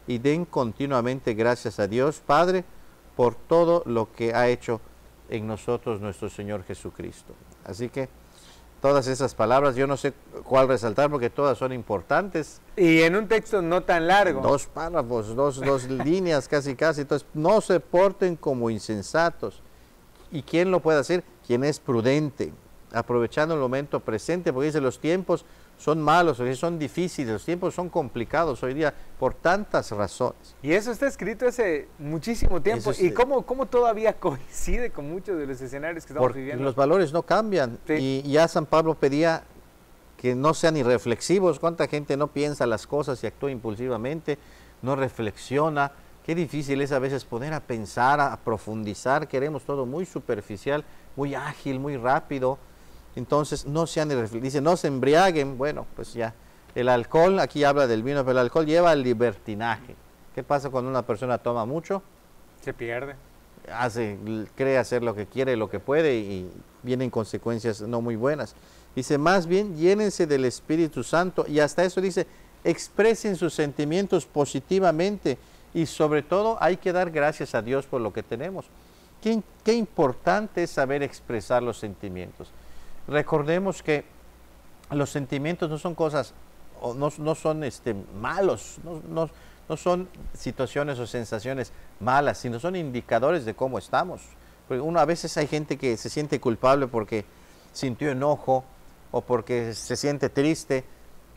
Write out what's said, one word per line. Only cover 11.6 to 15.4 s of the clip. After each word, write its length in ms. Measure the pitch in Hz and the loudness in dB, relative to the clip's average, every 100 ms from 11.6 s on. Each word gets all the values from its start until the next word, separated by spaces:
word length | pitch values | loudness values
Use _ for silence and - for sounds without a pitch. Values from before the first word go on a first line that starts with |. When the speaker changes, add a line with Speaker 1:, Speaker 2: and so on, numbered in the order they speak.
| 131 | -2
Speaker 1:
importantes. 880 | 127 107 101 - 147 196 170 - - - - | -6 -4 -4 0 0 0 -4 -6 -10 -8 2
Speaker 2:
Y 260 | 175 160 | 6 6
en 120 | 165 190 | 6 4
un 120 | 208 | 0
texto 320 | 220 220 202 | 0 0 -2
no 220 | 165 175 | 0 0
tan 240 | 180 175 165 | 2 2 4
largo. 320 | 196 190 135 | 4 4 2
Speaker 1:
Dos 260 | 127 139 - | 2 0 -2
párrafos, 680 | - 165 170 120 120 107 | -8 -4 -2 -2 -2 -2
dos, 240 | 113 | 0